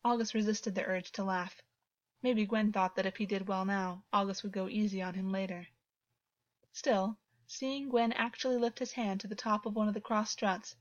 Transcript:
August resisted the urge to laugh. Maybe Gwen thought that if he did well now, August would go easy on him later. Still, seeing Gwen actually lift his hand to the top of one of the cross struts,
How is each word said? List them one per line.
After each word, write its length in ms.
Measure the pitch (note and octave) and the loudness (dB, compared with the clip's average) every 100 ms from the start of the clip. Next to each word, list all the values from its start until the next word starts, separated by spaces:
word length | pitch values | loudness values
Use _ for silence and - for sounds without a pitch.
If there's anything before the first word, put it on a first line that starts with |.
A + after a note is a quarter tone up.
| A#3+ | 2
August 300 | A#3+ A3 A3 | 2 2 2
resisted 400 | G#3 G#3+ A3 F#3+ | 2 2 0 -2
the 100 | - | 0
urge 260 | F#3 F3+ | -2 -2
to 100 | - | -4
laugh. 400 | F#3+ F#3 F3+ - _ _ _ _ _ _ | 0 0 -2 -10 _ _ _ _ _ _
Maybe 240 | B3+ A3 G3+ | 2 2 2
Gwen 260 | A3 G#3+ | 2 2
thought 240 | G#3 F#3 - | 4 2 2
that 80 | F#3+ | -2
if 100 | - | -2
he 80 | G3 | -2
did 220 | G3 F#3+ | -2 0
well 180 | F#3+ F#3+ | 0 0
now, 380 | G3 F#3 F3+ _ | 0 0 -4 _
August 300 | G3+ G3 F#3+ | 0 0 -2
would 80 | G#3 | -4
go 160 | G3 F#3 | -4 -2
easy 340 | G#3 G#3+ F#3+ | 0 0 0
on 140 | F#3 F#3 | -4 -4
him 160 | F#3+ | -2
later. 360 | F#3+ F#3 F3 F3 _ _ _ _ _ _ _ _ _ _ | -2 -2 -6 -10 _ _ _ _ _ _ _ _ _ _
Still, 440 | - D4 G#3 G3 G#3+ _ _ _ | -4 2 2 2 -4 _ _ _
seeing 420 | - C4 C#4 C#4 | -6 -4 -4 0
Gwen 240 | A#3+ A#3 | 2 4
actually 440 | - A3+ - B3+ B3 | 2 -2 0 0 2
lift 220 | A#3 - | 2 0
his 140 | B3 | -6
hand 280 | - G#3+ F#3+ | -2 -2 -2
to 60 | G3+ | -4
the 80 | G3+ | -6
top 300 | A3+ G#3 A3 | 0 0 0
of 100 | G#3+ | 0
one 120 | G#3+ | 0
of 60 | |
the 80 | G#3 | 0
cross 300 | - G#3+ A3 | 0 0 0
struts, 440 | - G#3 F#3 - - | 0 0 0 -6 -18